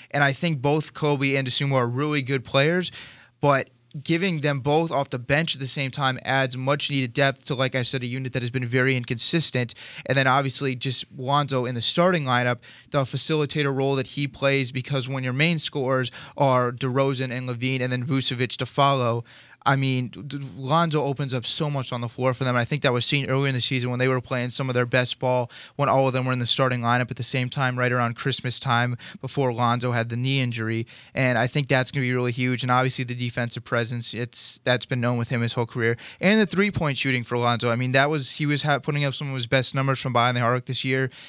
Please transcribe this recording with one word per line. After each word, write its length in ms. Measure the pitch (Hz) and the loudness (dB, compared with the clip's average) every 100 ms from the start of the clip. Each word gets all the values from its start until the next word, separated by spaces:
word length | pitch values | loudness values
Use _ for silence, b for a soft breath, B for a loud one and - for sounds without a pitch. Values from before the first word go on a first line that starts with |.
| B | B
and 120 | 143 | 0
I 100 | 139 | 2
think 260 | 139 175 147 | 2 0 0
both 320 | 139 156 151 | 2 2 0
Coby 460 | - 151 143 139 135 | -2 0 2 2 0
and 100 | 131 | 0
Dosunmu 240 | - 139 | 0 2
are 160 | 135 120 | 2 2
really 320 | 123 151 147 | 0 0 -2
good 240 | 131 139 | 0 -2
players, 460 | - 139 147 180 175 B B B B _ | 0 2 4 2 -2 B B B B _
but 300 | 143 135 - _ _ 151 | 2 2 0 _ _ -12
giving 380 | - 165 190 160 | -2 0 0 0
them 180 | 147 143 | 0 0
both 320 | 131 151 165 | 2 2 2
off 200 | 135 139 | -2 -2
the 80 | 123 | -6
bench 360 | 117 143 165 | 0 0 0
at 60 | 131 | -4
the 60 | 131 | -4
same 240 | - 135 | -4 -4
time 280 | 143 135 127 | -2 -2 -2
adds 320 | - 135 135 123 | -2 0 0 -2
much 340 | 131 147 - | -2 -2 0
needed 220 | 143 127 | 0 0
depth 320 | 127 139 135 | 2 0 0
to, 100 | - | -6
like 200 | 123 131 | -2 0
I 80 | 131 | 0
said, 200 | 120 135 | -2 -2
a 40 | 123 | -4
unit 260 | 131 131 | -6 -4
that 80 | 127 | -4
has 100 | 120 | -2
been 140 | 127 | -2
very 320 | 120 127 131 127 | 0 2 2 2
inconsistent. 800 | 120 120 - 165 - 127 120 - B B - | -2 0 2 2 2 0 -4 -6 B B 0
And 100 | 135 | 2
then 100 | 135 | 4
obviously 480 | 131 139 - 139 | 4 2 0 -2
just 300 | 127 135 123 - | -2 -2 -2 -6
Lonzo 520 | - 127 143 139 135 123 | -8 0 0 2 -2 -2
in 80 | |
the 80 | 123 | -2
starting 420 | - - 180 180 | 0 2 4 2
lineup, 360 | 135 123 123 123 B B B | 2 2 2 -2 B B B
the 120 | 147 | -2
facilitator 720 | 135 135 - 156 147 151 139 135 | 0 -2 0 0 0 0 0 2
role 200 | 135 135 | 2 0
that 100 | 127 | -2
he 200 | - 143 | -4 -4
plays, 460 | - 139 139 123 | 0 2 2 0
because 380 | 127 123 139 123 | -4 -4 -4 -4
when 120 | 135 | -4
your 120 | 127 | -4
main 240 | 127 160 165 | 0 2 2
scorers 520 | - 147 127 131 120 B B - | -2 -2 0 0 -2 B B 2
are 340 | 139 127 123 | 4 4 2
DeRozan 640 | 123 135 127 135 127 131 123 | -2 -2 2 2 0 -4 -6
and 100 | 127 | -6
LaVine 360 | 120 131 131 | -2 0 0
and 100 | 123 | 0
then 140 | 127 123 | -2 0
Vucevic 500 | 135 123 123 123 - | 0 0 0 -2 -2
to 80 | |
follow, 600 | 123 - 139 139 120 117 B B B B | -4 2 4 4 0 -2 B B B B
I 120 | - 139 | 0 2
mean, 320 | 135 127 127 | 2 0 -2
d-, 140 | - | -8
d-, 260 | 135 143 139 110 | -10 -10 -10 -12
Lonzo 480 | 131 160 170 151 | 0 2 2 2
opens 280 | 139 135 139 | 0 -2 -2
up 140 | 123 107 | -4 -4
so 240 | - 151 | -4 -2
much 220 | 143 127 | -4 -4
on 80 | 123 | -6
the 80 | 120 | -6
floor 260 | - 127 | 0 0
for 80 | 123 | 0
them. 140 | 131 123 | 0 0
I 80 | |
think 180 | 120 147 | 0 0
that 100 | 135 | 2
was 140 | 123 - | 2 2
seen 240 | 143 135 | 0 0
earlier 180 | 131 139 | 0 0
in 60 | |
the 60 | 127 | 0
season 300 | - 131 123 | 0 0 -2
when 100 | 123 | 0
they 80 | 131 | 0
were 120 | 127 | 0
playing 300 | - 127 123 | -2 -4 -4
some 180 | 120 135 | -4 -2
of 60 | |
their 120 | 123 123 | 0 2
best 340 | 131 123 - | 2 0 -2
ball 320 | 127 127 117 B B - | 0 0 0 B B -2
when 120 | 139 | 2
all 200 | 135 135 | 4 4
of 40 | |
them 140 | 127 127 | 2 -2
were 60 | |
in 80 | 127 | -2
the 60 | 120 | 0
starting 340 | - 131 123 | 2 2 2
lineup 320 | 117 123 123 | 2 2 0
at 40 | - | -4
the 60 | |
same 260 | 120 135 123 | -2 -2 -2
time, 300 | 147 131 123 | 0 -2 2
right 140 | 123 | 0
around 240 | 123 117 113 | 2 0 -2
Christmas 420 | 139 127 127 - | -4 -2 -4 -4
time, 380 | 139 117 123 123 B B | 0 2 2 -2 B B
before 320 | 135 - 131 | -6 0 0
Lonzo 400 | 117 120 120 123 | 2 2 2 0
had 160 | 120 117 | 0 -2
the 80 | 117 | -2
knee 240 | 131 139 | 0 0
injury. 480 | 127 113 113 113 113 B B | 0 -2 -2 -4 -6 B B
And 240 | - 131 120 | 0 2 2
I 80 | 127 | 0
think 220 | 151 135 | 0 0
that's 240 | 135 123 | 0 0
gonna 100 | 143 | -2
be 100 | 123 | -2
really 200 | 127 123 | 0 -2
huge. 320 | 117 127 123 | -2 -2 0
And 80 | 127 | 2
obviously 320 | 123 131 123 | 2 2 -2
the 100 | 123 | -6
defensive 480 | 123 123 120 120 123 | -4 -4 -4 -4 -6
presence, 520 | - 120 117 120 120 | -4 -2 -2 -4 -6
it's, 440 | 107 123 - - - | -6 -6 -6 -6 -4
that's 200 | - 123 | 0 0
been 160 | - 127 | 0 -2
known 160 | 120 123 | 0 0
with 120 | 117 | 0
him 140 | 123 | 0
his 100 | 117 | 0
whole 120 | 127 | 0
career. 320 | 117 127 113 117 B B | -2 0 0 0 B B
And 200 | 185 220 | 2 4
the 60 | 208 | 4
three-point 520 | 170 208 - 156 135 | 2 0 0 -2 0
shooting 240 | 139 127 | 0 0
for 160 | 117 123 | 0 0
Lonzo. 320 | 120 117 120 | 2 2 2
I 60 | 117 | 2
mean, 160 | 127 | 2
that 180 | 131 143 | 2 2
was, 220 | 156 131 | 2 -2
he 140 | - 147 | -2 0
was 180 | 147 | 0
ha-, 160 | 151 143 | 2 0
putting 240 | - 147 | 0 -2
up 100 | 143 | -2
some 140 | 123 143 | -2 -6
of 80 | 131 | -6
his 100 | 117 | 0
best 300 | 135 123 139 | 0 2 0
numbers 260 | 135 131 | 0 0
from 100 | 131 | 0
behind 240 | 120 120 120 | 2 4 2
the 40 | |
arc 260 | 120 123 123 | 2 0 -2
this 180 | 127 | -4
year. 240 | 131 131 131 B | 0 0 -2 B